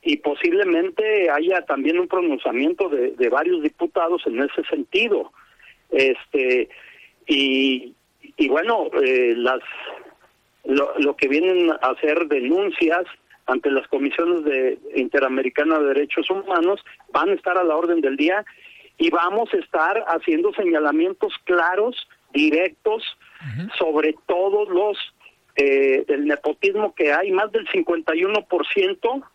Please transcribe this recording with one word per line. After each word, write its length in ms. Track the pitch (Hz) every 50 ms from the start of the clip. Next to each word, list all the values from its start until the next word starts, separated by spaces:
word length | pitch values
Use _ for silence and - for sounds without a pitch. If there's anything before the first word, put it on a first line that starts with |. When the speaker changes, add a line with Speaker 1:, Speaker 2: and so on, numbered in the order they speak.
Speaker 1:
y 160 | _ 339 147 -
posiblemente 1120 | - 151 - - - 339 339 370 - 185 339 330 349 381 339 - 214 440 427 415 185 -
haya 320 | - 147 160 175 185 180
también 380 | 175 - 147 135 135 151 165 175
un 80 | 180 165
pronunciamiento 800 | - 185 175 170 143 120 - 135 117 120 135 156 180 - 196 180
de, 220 | 147 135 123 131
de 180 | - - 127 120
varios 320 | 117 135 156 170 180 170
diputados 600 | 147 151 _ _ 170 - _ - 170 165 175 - -
en 160 | - 117 -
ese 220 | - 143 - - 160 -
sentido. 640 | - 147 139 _ - 190 220 240 202 - 95 - _ _ - _ _ _ - - - _ _ _
Este, 800 | - 147 135 131 127 - - _ - 147 131 127 127 123 117 - - - - - - - - - _ _ _ -
y, 680 | 156 139 139 135 131 131 135 135 131 127 123 123 - _ _ _ _ _ - - - -
y 100 | 156 135
bueno, 400 | 131 151 175 220 233 214 175 - - - 139
eh, 300 | 127 131 127 123 120 117 120
las, 240 | 120 123 131 120 - - - - - - - - - - - _ _ _ _ _ _ _ _ _ _
lo, 320 | - 131 143 143 139 - -
lo 160 | 147 143 139
que 120 | - - 135
vienen 440 | 139 151 170 185 185 180 175 165
a 200 | 156 - - 127
hacer 360 | 127 - - 156 151 165 175 151
denuncias 760 | 147 139 123 127 156 185 202 202 - - 175 160 160 175 185 - - _ _ _ - _ _ -
ante 240 | 127 131 - 147
las 160 | 135 135 127 -
comisiones 560 | - 139 139 143 127 - 170 170 175 170 151
de, 340 | 147 139 131 131 127 - - - - - -
Interamericana 840 | 131 120 - 143 135 131 131 135 135 131 - - 175 160 160 156
de 80 | 147 139
Derechos 420 | 139 135 147 143 - - - -
Humanos 520 | - 196 196 190 190 175 165 175 202 - - - - - - _ -
van 160 | 143 151 381
a 40 | -
estar 240 | 170 - 185 180 185
a 60 | 180
la 120 | 170 156
orden 260 | 156 165 170 175 170
del 160 | 151 135 135 139
día 280 | 147 165 185 202 208 - - - - - - - - - _ _
y 120 | 160 165
vamos 400 | - 175 170 180 196 220 233 - -
a 40 | 196
estar 460 | 156 - - 160 156 170 202 226 226 -
haciendo 460 | 165 165 - - 160 156 175 208 202
señalamientos 800 | - 208 180 165 151 156 147 143 156 165 185 190 _ - 208 - - _
claros, 500 | - 180 175 165 170 180 185 208 240 247 - - _ - _ _ _ _
directos, 720 | 143 151 156 151 160 180 190 - _ _ 220 214 226 - - - _ - - - -
Speaker 2:
Ujú. 300 | 165 143 107 120 175 214 - -
Speaker 1:
sobre 380 | 185 160 156 151 156 156 156 - _
todos 420 | - 196 175 185 202 196 208 208 196
los, 300 | 185 175 202 214 202 - - - _ _ - - _ _ _ _ _
eh, 480 | - 139 139 135 139 135 135 135 135 - -
el 160 | 147 139 147
nepotismo 680 | 151 147 143 - 151 156 _ - 196 196 208 214 202 -
que 200 | - 175 147 147
hay. 180 | 156 185 202
Más 200 | 185 185 208 214
del 160 | 202 226 208 -
cincuenta 460 | - 196 165 - 175 165 160 - 160
y 100 | 165 180
uno 200 | 196 214 214 202
por 220 | _ - 170 151 -
ciento 540 | - 202 190 190 196 - - 233 247 277 269 - _